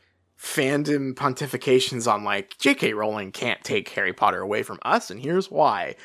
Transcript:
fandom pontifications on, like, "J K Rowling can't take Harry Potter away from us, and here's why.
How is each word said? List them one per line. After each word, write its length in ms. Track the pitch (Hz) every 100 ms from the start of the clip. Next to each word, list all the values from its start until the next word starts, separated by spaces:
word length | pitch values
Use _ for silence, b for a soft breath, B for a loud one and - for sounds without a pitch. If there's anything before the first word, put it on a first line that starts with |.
| _ _ _ -
fandom 720 | - - 135 143 147 147 135
pontifications 1000 | 127 139 127 143 123 - 127 - 123 117
on, 120 | 104
like, 340 | 104 101 - -
"J 160 | 277
K 200 | 285 123
Rowling 380 | 107 110 107 95
can't 320 | - 120 98
take 260 | - 113 -
Harry 220 | - 95
Potter 280 | 92 104 90
away 220 | 95 107
from 160 | 110 98
us, 300 | 120 214 -
and 80 | 101
here's 320 | 135 180 185
why. 420 | 151 143 101 85 -